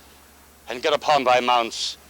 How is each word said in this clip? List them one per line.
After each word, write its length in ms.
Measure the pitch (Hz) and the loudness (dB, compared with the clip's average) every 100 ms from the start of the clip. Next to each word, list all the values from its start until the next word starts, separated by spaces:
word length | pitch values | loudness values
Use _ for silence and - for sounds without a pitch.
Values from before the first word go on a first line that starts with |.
| - - - - - _ - | -20 -20 -20 -20 -20 _ -14
and 140 | 123 | -6
get 100 | 156 | -2
upon 320 | 147 - 147 | -2 2 2
thy 160 | 127 127 | 4 2
mounts 560 | 123 123 113 - - - | 2 0 0 -6 -10 -10